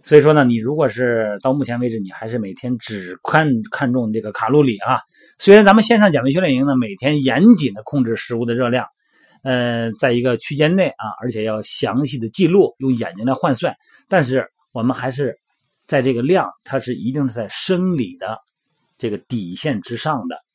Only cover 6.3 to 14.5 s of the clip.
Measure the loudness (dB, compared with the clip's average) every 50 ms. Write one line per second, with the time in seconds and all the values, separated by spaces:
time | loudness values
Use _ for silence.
6.3 | 0 2 2 2 2 2 2 0 0 0 -2 -2 -6 -4 -2 0 0 2 0 0
7.3 | 2 6 6 6 6 6 4 -4 -6 -8 -12 -6 -2 -2 0 0 -2 -6 -6 -6
8.3 | -6 -4 -4 -2 -2 -2 0 0 0 -2 -4 -6 _ _ _ _ _ _ _ _
9.3 | _ _ _ -2 -2 0 0 -2 -2 -2 -4 -4 -4 -2 0 0 2 2 2 0
10.3 | -2 -2 -4 -8 -2 0 2 2 2 2 0 -2 -4 -8 -12 -12 -10 -8 -8 -6
11.3 | -6 -4 -4 -4 -4 -4 -6 -8 -6 -4 -4 -2 -2 -2 -2 -2 -6 -6 -8 -8
12.3 | -2 0 0 4 4 4 4 2 0 _ -2 -2 -2 -2 -4 -8 -8 -6 -4 -4
13.3 | -2 -2 -2 -2 -2 -2 -4 -6 -6 _ _ _ _ _ _ _ 0 0 0 0
14.3 | -2 -2 -4 -4